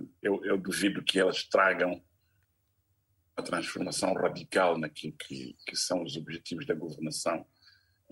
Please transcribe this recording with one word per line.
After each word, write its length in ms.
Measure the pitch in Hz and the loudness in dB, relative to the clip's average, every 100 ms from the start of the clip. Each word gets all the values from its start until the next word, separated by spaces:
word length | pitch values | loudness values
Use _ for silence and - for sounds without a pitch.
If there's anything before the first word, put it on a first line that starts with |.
| - _ | -8 _
eu, 220 | 104 98 | 0 0
eu 140 | 101 98 | 2 0
duvido 440 | 92 87 98 92 | 0 0 0 0
que 160 | - 95 | 0 4
elas 260 | 92 87 | 4 2
tragam 580 | - 98 95 90 90 87 - _ _ _ _ _ _ _ _ _ _ _ _ - | 2 6 6 4 2 -2 -8 _ _ _ _ _ _ _ _ _ _ _ _ -10
a 60 | |
transformação 680 | - 87 - 95 90 - 90 | -4 -2 -2 -4 -4 0 0
radical 640 | 90 87 85 - 98 90 80 | 2 0 -2 -2 4 4 4
naquilo 360 | 78 - 78 - | -2 -6 -10 -10
que, 380 | - 67 64 - - | -10 -10 -10 -12 -8
que 80 | - | -4
são 260 | - 90 | 0 -2
os 120 | 82 73 | -2 -8
objetivos 500 | 78 82 - 85 71 | -8 -10 -8 -6 -4
da 80 | |
governação 680 | 80 82 73 78 - 85 82 - _ _ _ _ _ - | -4 -6 -6 -6 -4 -2 -2 -4 _ _ _ _ _ -8